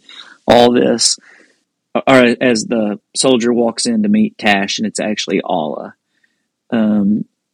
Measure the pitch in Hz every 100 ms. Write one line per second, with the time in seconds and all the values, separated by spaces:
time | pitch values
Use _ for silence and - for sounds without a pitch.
0 | _ - - - - 117 120 123 131 120
1 | - - _ - _ _ _ _ _ -
2 | - 131 120 120 131 113 101 117 107 101
3 | _ - 135 127 117 117 117 113 120 113
4 | 107 107 107 - 110 98 98 - 107 -
5 | 107 104 - 90 - 90 78 69 101 -
6 | _ _ _ _ _ _ - 117 107 107
7 | 101 104 - _ _